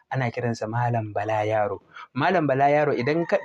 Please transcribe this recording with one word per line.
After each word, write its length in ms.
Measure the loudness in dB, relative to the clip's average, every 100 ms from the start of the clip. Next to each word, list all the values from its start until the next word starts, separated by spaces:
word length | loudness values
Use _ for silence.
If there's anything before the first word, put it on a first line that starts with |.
| _
ana 240 | -4 -4
kiransa 320 | -2 -4 -4 -4
Malam 460 | -2 0 0 -2
Bala 320 | -4 -2 0 0
Yaro. 320 | 0 0 -4 -10 -20 -10
Malam 340 | -2 0 2 2
Bala 160 | 2 4
Yaro, 160 | 4 2
idan 320 | 0 0 0
ka 140 | 0 0